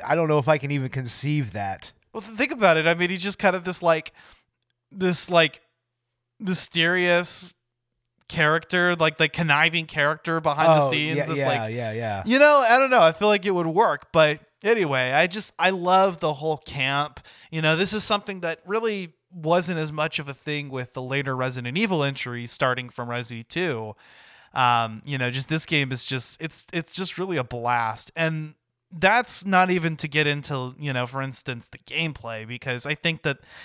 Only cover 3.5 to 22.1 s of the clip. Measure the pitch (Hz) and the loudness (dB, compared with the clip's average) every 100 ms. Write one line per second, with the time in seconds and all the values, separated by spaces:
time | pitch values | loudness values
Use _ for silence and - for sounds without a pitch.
3.5 | 180 180 175 175 160 - - - - _ | 0 -4 -2 2 2 -2 -18 -20 -20 _
4.5 | _ _ _ _ 196 185 175 - 175 160 | _ _ _ _ -4 0 0 2 4 2
5.5 | - _ _ _ _ _ _ _ _ 185 | 0 _ _ _ _ _ _ _ _ -4
6.5 | 180 - 170 165 180 180 175 175 - 180 | -2 -2 0 2 2 4 2 0 -4 -8
7.5 | - _ _ _ _ _ _ - 170 151 | -12 _ _ _ _ _ _ -10 0 2
8.5 | 160 - 180 175 170 160 151 156 - 165 | 2 0 0 2 2 0 2 0 0 0
9.5 | 147 165 165 156 156 147 151 165 165 156 | 2 2 0 -4 0 0 0 -2 -2 2
10.5 | 147 165 156 139 147 151 156 147 143 135 | 6 8 6 6 2 0 -2 -2 0 0
11.5 | 131 110 120 113 113 113 98 95 262 294 | 0 -2 -4 -6 -4 -4 -4 0 6 8
12.5 | 285 233 247 269 247 165 160 208 202 196 | 8 6 6 6 6 6 6 2 2 2
13.5 | 180 165 165 214 143 - 165 151 151 _ | 0 0 2 2 0 0 4 4 2 _
14.5 | _ 202 226 156 131 127 143 180 208 - | _ 0 2 2 0 2 2 2 0 -8
15.5 | - 185 190 180 190 190 170 160 139 160 | 0 0 2 4 4 4 2 -4 -2 -4
16.5 | 151 - 143 135 143 147 - - - - | -4 -6 -4 -2 0 -2 -8 -20 -20 -10
17.5 | 160 156 160 190 214 - 208 208 190 165 | -2 0 2 0 -2 -2 -2 -4 -8 -6
18.5 | 160 180 220 226 202 170 _ _ 180 156 | -6 -6 -4 -2 -4 -8 _ _ -8 0
19.5 | 175 170 165 156 151 156 - 139 131 151 | 2 2 -2 -4 -4 -4 -4 -8 -10 -6
20.5 | 147 143 131 123 135 127 139 135 127 131 | -6 -6 -8 -8 -10 -6 -4 -4 -2 -4
21.5 | 127 120 160 220 170 139 | -4 -4 -2 0 0 0